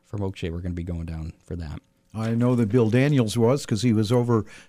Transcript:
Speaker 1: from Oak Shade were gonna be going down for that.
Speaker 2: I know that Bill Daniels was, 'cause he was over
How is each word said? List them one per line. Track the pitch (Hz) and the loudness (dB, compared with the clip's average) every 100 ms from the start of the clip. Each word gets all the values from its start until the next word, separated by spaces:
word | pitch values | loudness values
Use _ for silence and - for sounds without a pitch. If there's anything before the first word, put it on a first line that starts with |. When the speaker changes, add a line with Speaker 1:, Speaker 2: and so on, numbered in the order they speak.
| _ | _
Speaker 1:
from | 104 | -8
Oak | 98 | -8
Shade | 95 90 | -6 -8
were | 85 | -6
gonna | 90 | -6
be | 87 | -6
going | 87 85 | -6 -6
down | 82 80 80 - | -8 -8 -10 -12
for | - 87 | -12 -10
that. | 78 - _ _ _ | -10 -12 _ _ _
Speaker 2:
I | 107 110 | -6 -2
know | 117 123 | 0 2
that | 123 110 | 2 2
Bill | 123 110 | 2 4
Daniels | 120 139 143 107 113 | 4 4 2 2 2
was, | 113 139 - | 2 2 -2
'cause | 107 | 0
he | 123 | 2
was | 107 104 | 2 2
over | 123 120 117 101 - | 2 2 2 0 -10